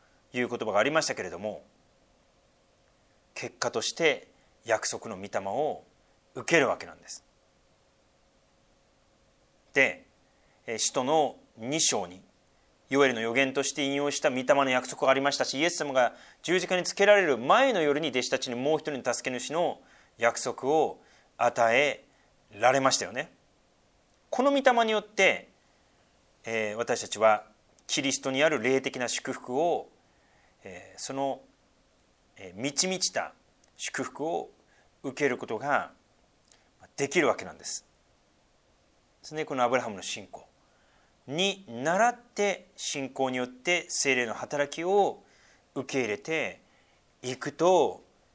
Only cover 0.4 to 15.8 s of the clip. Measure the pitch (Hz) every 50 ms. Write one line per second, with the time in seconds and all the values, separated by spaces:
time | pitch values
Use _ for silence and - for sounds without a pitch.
0.4 | 123 113 120 117 113 110 95 104 113 143 156 160 - - - - 95 90 85 87
1.4 | 101 107 95 73 - _ _ _ _ _ _ _ _ _ _ _ _ _ _ _
2.4 | _ _ _ _ _ _ _ _ _ _ _ _ _ _ _ _ _ _ - -
3.4 | 127 117 - _ - 120 - 117 - - - - 170 151 127 - - - _ _
4.4 | _ _ _ _ _ 113 110 107 - - - 107 - 117 104 92 101 101 - 104
5.4 | 95 98 104 131 156 143 85 - - _ _ _ _ _ _ _ _ _ - -
6.4 | - - 165 160 135 107 87 - 92 87 85 - - - - - - _ _ _
7.4 | _ _ _ _ _ _ _ _ _ _ _ _ _ _ _ _ _ _ _ _
8.4 | _ _ _ _ _ _ _ _ _ _ _ _ _ _ _ _ _ _ _ _
9.4 | _ _ _ _ _ _ - 139 135 107 - - - _ _ _ _ _ _ _
10.4 | _ _ _ _ _ - 113 107 - - - 139 123 131 156 160 143 117 - -
11.4 | _ _ _ 113 110 127 147 160 160 - 131 107 92 85 90 101 - _ _ _
12.4 | _ _ _ _ _ _ _ _ _ - 131 139 139 131 120 113 113 117 117 135
13.4 | 139 131 131 143 135 - - 151 143 139 139 143 143 143 139 - - 151 127 131
14.4 | 127 131 147 139 139 131 127 127 123 - - - 143 131 131 135 139 143 139 -
15.4 | 127 - - 135 156 175 175 -